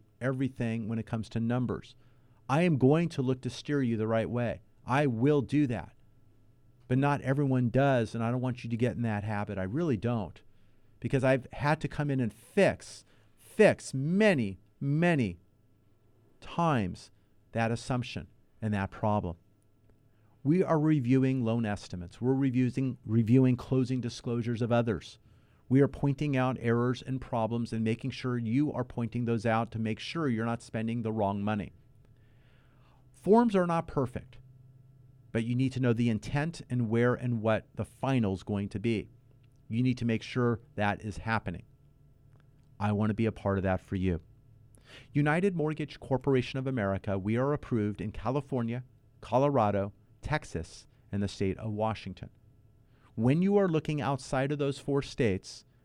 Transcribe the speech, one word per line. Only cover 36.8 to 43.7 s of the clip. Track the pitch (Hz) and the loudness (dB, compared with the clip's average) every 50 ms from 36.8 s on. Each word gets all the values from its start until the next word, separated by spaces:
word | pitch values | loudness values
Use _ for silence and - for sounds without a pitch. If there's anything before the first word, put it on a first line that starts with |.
| 120 107 | 0 0
where | 113 117 120 123 123 | 2 2 4 4 2
and | - 127 123 120 113 | 2 0 -2 -2 0
what | 107 110 110 104 - - - | 2 2 0 0 -2 -6 -8
the | - 113 | -8 -8
final | - - - - 131 135 127 113 98 95 | -8 -8 -6 -2 0 0 2 2 0 -2
is | 92 - | -4 -4
going | - 104 101 101 98 | -4 -4 -4 -4 -4
to | - 101 | -4 -4
be. | 101 117 113 101 71 - - - - - - - - - _ - _ - | -2 0 0 -2 -2 -6 -12 -20 -20 -20 -20 -20 -20 -20 _ -20 _ -6
You | 110 117 127 | -2 0 0
need | 127 123 - | 0 0 0
to | 117 | 0
make | 117 113 117 - | 0 0 -2 -2
sure | - - 127 123 120 117 107 - - - | -4 -2 0 2 2 0 -2 -4 -10 -6
that | - 104 101 101 - | -2 0 0 0 -2
is | - 107 98 - | -6 -8 -8 -8
happening. | - 113 113 107 - 98 87 76 - - - _ _ _ _ _ _ _ _ _ _ - - - - _ - - _ - - - | -4 -2 -2 -2 -2 -4 -8 -10 -12 -18 -20 _ _ _ _ _ _ _ _ _ _ -20 -20 -20 -20 _ -20 -20 _ -20 -8 -4
I | 104 104 104 | -2 0 0
want | 101 107 104 | 2 2 0
to | 104 | 0
be | 104 113 110 | 0 0 0
a | |
part | 104 - - 101 98 98 | -2 -2 -2 -2 0 0
of | 92 | 0
that | 95 | 0